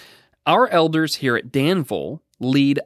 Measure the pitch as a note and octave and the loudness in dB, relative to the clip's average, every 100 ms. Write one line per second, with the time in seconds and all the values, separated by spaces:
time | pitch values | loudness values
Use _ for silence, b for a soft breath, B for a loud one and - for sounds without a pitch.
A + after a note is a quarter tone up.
0 | B B B B - F#3 B3 E3+ D#3+ D#3+ | B B B B 0 2 2 2 2 0
1 | D#3 - C3+ A#2+ B2+ C#3 C#3+ F#3 C#3 F2+ | -2 -2 -2 -2 -2 -2 0 0 -2 -6
2 | D2 D3+ - _ B2+ C3+ C#3 C#3 | -6 -10 -16 _ -2 2 2 0